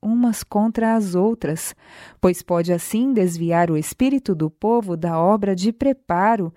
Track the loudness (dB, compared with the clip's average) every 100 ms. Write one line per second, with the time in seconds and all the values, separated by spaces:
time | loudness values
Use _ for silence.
0 | -2 2 2 0 -2 0 0 0 2 2
1 | 0 2 0 0 -4 -4 -6 -14 -20 -20
2 | -20 0 0 0 -2 -2 0 -2 -4 -2
3 | 0 2 0 -2 -2 0 0 0 -4 -2
4 | 0 0 -2 -2 -4 -2 0 0 -2 -4
5 | -2 2 2 2 0 0 -2 0 -2 -2
6 | -2 0 2 2 -2